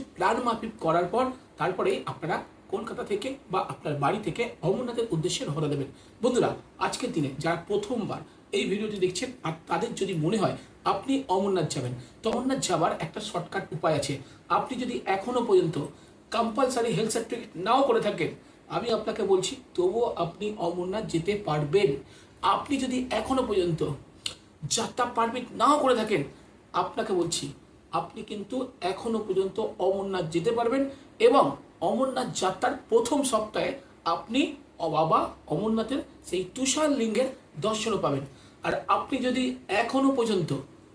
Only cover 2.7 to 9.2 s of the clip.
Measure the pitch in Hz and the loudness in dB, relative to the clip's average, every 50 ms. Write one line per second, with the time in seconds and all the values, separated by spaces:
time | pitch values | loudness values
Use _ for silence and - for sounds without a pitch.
2.7 | - 220 226 - 202 - 226 - 208 202 - 262 277 - - - 175 190 - - | -6 -6 -6 -6 -8 -8 -6 -4 -4 -4 -4 -4 -8 -8 -8 -4 -2 -2 -2 -2
3.7 | - - - 165 143 139 143 151 190 220 - - - - 233 233 - - - 180 | -6 -8 -6 -4 -2 0 2 2 2 0 -2 -4 -2 -2 -2 -4 -4 -4 0 0
4.7 | 214 233 254 240 233 233 226 - 175 156 156 175 - - 262 190 139 160 156 143 | 0 0 0 -2 -2 -2 -2 0 0 0 0 0 -2 -2 -4 -2 -2 -2 0 0
5.7 | 143 139 131 - - - - - - - 214 254 247 226 170 - - - - - | 0 -2 -4 -6 -10 -18 -20 -20 -6 -2 0 2 4 4 2 2 0 -4 -12 -14
6.7 | - - - - - - 269 - 156 170 139 131 - - - 165 170 165 - - | -6 -4 -2 -2 -2 -2 -4 -2 -2 0 -2 -2 -2 -2 -2 -2 -2 -2 -2 -2
7.7 | 208 208 208 - 254 220 185 151 - - - - - - - - - 196 202 175 | -2 -2 -2 -2 -4 -2 -2 -4 -6 -8 -10 -16 -20 -20 -10 -4 -2 0 0 0
8.7 | 196 214 220 208 208 190 185 180 180 - | 0 -2 -2 -4 -2 0 0 0 0 0